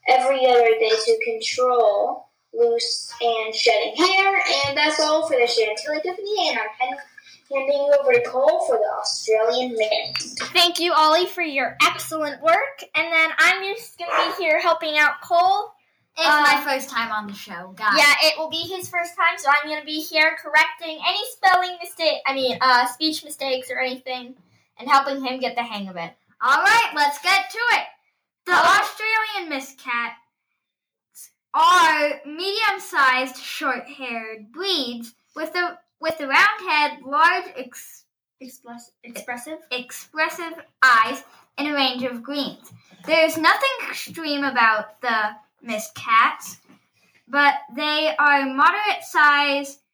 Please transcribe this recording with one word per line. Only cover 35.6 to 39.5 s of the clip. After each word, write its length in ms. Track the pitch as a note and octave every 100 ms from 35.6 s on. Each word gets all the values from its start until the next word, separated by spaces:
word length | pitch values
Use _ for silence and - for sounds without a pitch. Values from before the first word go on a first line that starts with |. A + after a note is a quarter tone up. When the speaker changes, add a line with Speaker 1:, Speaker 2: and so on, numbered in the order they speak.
| F4 F4 _ _
Speaker 3:
with 200 | D#4+ D#4+
a 80 | C#4
round 340 | D4 G4+ G#4+ F#4
head, 320 | D4+ D4 C#4+ C4
large 400 | D4 E4 F4+ F#4 -
ex-, 500 | A#3+ - - - _ _ _ _
Speaker 2:
Express-, 520 | C4 - A#3+ A#3+ - _
expressive? 560 | A#3 A#3 - A#3+ D4+